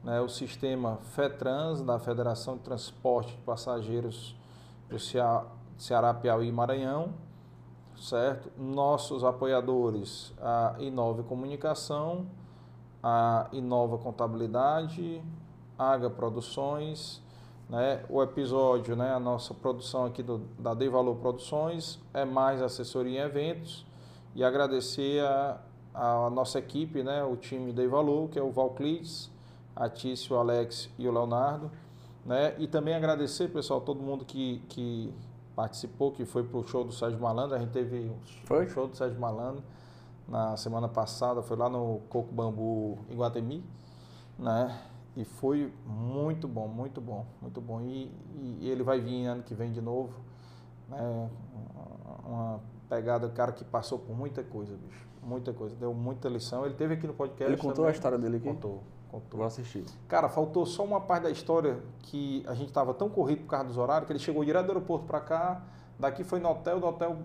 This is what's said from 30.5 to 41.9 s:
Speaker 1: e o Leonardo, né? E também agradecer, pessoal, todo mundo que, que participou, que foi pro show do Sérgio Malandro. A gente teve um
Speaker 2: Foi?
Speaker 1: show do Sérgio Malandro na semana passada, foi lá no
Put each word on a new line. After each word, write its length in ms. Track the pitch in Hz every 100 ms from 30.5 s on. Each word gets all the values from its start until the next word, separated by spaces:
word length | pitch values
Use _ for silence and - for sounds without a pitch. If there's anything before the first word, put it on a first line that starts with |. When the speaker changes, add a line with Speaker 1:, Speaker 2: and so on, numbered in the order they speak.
| 120 117 - - -
Speaker 1:
e 100 | 123
o 40 |
Leonardo, 580 | 117 120 117 139 147 151 - - - - - -
né? 300 | 127 151 -
E 100 | 156
também 280 | 160 147 165
agradecer, 540 | 156 151 143 - 175
pessoal, 300 | 160 135 135
todo 220 | 143 139
mundo 240 | 139 139 131
que, 380 | 135 131 120 -
que 440 | - 120 117 113 - - - - -
participou, 560 | 113 - 120 - 139
que 140 | 139 117
foi 180 | 123
pro 220 | 120 123 117
show 160 | 127
do 80 | 123
Sérgio 280 | 113 117 113
Malandro. 360 | 117 110 139 131
A 40 |
gente 120 | 120
teve 380 | 127 120 123 117
um 80 | 113 - - -
Speaker 2:
Foi? 220 | 143 180
Speaker 1:
show 180 | 135 131
do 80 | -
Sérgio 240 | 127 117
Malandro 440 | 117 110 123 139 - - - - - - -
na 300 | 117 110 110
semana 300 | 120 113 117
passada, 560 | 113 107 - 123 120
foi 120 | 110 113
lá 120 | 120
no 320 | 127 117